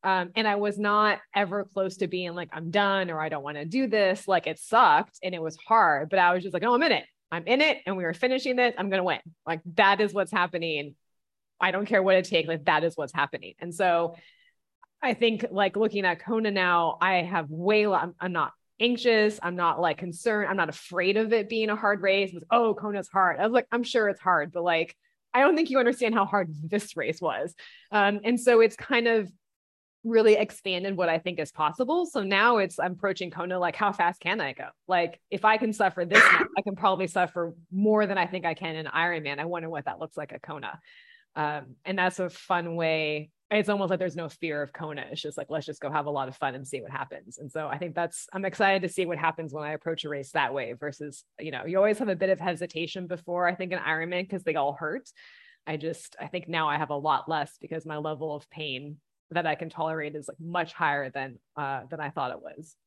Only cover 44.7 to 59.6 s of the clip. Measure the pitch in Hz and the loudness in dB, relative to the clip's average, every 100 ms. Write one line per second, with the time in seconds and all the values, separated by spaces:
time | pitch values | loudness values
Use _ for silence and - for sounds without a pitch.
44.7 | - 156 147 135 131 151 151 139 156 143 | -8 -10 -10 -10 -10 -10 -10 -6 -8 -8
45.7 | 147 143 151 143 143 131 127 139 135 131 | -8 -4 -4 -2 -4 -6 -4 -6 -6 -10
46.7 | 131 113 131 - - - - 151 160 151 | -10 -10 -10 -10 -12 -18 -18 -12 -8 -6
47.7 | 139 175 175 170 - - 190 190 - 196 | -6 -6 -4 -6 -6 -12 -6 -6 2 2
48.7 | 196 185 - 175 165 160 160 160 143 147 | 4 0 -4 -4 0 -2 -2 -10 -8 -8
49.7 | 151 - 165 151 143 139 160 135 139 117 | -6 -6 -6 -6 -8 -4 -2 -2 -2 -6
50.7 | 123 147 143 147 - _ - 156 131 - | -8 -10 -10 -14 -14 _ -14 -10 -8 -2
51.7 | 185 208 214 233 180 190 190 180 165 175 | 2 2 2 -2 0 0 0 0 -4 -6
52.7 | 160 165 190 180 175 170 175 175 180 185 | -6 -6 -8 -8 -10 -6 0 0 0 -4
53.7 | 180 - 160 165 180 185 190 170 156 143 | -4 -2 -2 -2 -4 -4 -6 -2 0 -2
54.7 | 143 156 214 - _ - - - _ - | -2 -8 -8 -10 _ -20 -20 -20 _ -10
55.7 | 160 156 160 - - 151 180 156 165 156 | -6 -6 -8 -14 -16 -10 -10 -4 -2 0
56.7 | 151 151 147 151 143 - 156 143 - 147 | -2 -2 -4 0 -2 -2 -4 -4 -10 -12
57.7 | 160 156 151 151 151 156 147 _ - 151 | -12 -8 -8 -6 -6 -8 -10 _ -12 -10
58.7 | 127 147 151 _ _ _ 160 165 151 | -10 -12 -18 _ _ _ -4 -2 -4